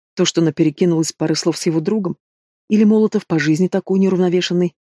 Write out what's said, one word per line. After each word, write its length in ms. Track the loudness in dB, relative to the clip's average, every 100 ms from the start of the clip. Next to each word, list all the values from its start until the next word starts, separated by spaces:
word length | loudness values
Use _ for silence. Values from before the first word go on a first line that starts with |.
| _
То, 100 | -4
что 160 | -2 0
она 120 | 0
перекинулась 600 | 2 -2 0 0 0 -2
парой 240 | -4 -4 -2
слов 220 | -2 -2
с 80 | -2
его 140 | -2
другом? 360 | -2 -4 -4 -10 _ _ _ _ -2
Или 140 | 2
Молотов 420 | 4 4 2 -2 -2
по 120 | -2
жизни 300 | 0 0 0
такой 300 | -2 -2 0
неуравновешенный? 760 | 0 2 0 0 -2 -2 -2 _